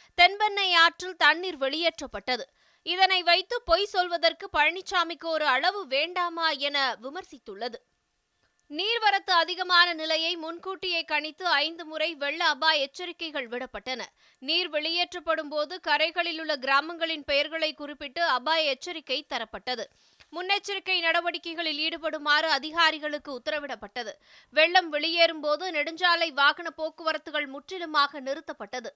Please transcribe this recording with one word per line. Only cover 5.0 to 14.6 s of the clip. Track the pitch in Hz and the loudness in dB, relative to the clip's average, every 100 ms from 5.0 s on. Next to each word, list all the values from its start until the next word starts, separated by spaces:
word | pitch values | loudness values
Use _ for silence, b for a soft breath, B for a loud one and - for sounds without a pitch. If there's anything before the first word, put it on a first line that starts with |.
| 330 330 | 0 -4
ஒரு | 330 311 302 | -4 0 2
அளவு | 262 339 403 302 | 2 2 -2 -2
வேண்டாமா | 262 320 359 349 330 320 | -2 -2 -2 -4 -2 -2
என | 294 285 285 269 202 | -2 -2 0 0 -2
விமர்சித்துள்ளது. | 240 330 381 285 - 196 240 220 _ _ _ _ _ _ _ _ _ | -8 -12 -12 -18 -16 -10 -8 -10 _ _ _ _ _ _ _ _ _
நீர்வரத்து | 294 403 466 427 403 392 | -4 -2 2 2 2 4
அதிகமான | 349 320 359 359 349 349 | 2 2 -2 4 6 6
நிலையை | 320 311 320 330 349 | 2 -2 0 0 -4
முன்கூட்டியே | 320 339 370 381 370 339 | -8 -8 -10 -6 -4 -4
கணித்து | 330 349 311 302 | -2 -2 -4 -6
ஐந்து | 359 285 302 330 | 0 2 0 -6
முறை | 311 311 320 | -10 -4 -4
வெள்ள | 302 285 320 | -4 -6 0
அபாய | 339 277 320 320 | 0 2 2 2
எச்சரிக்கைகள் | 277 - 359 339 330 294 240 | 0 -6 -10 -10 -8 -8 -8
விடப்பட்டன. | 240 247 202 254 254 196 b b b | -8 -8 -10 -8 -8 -10 b b b
நீர் | 262 339 | -2 -2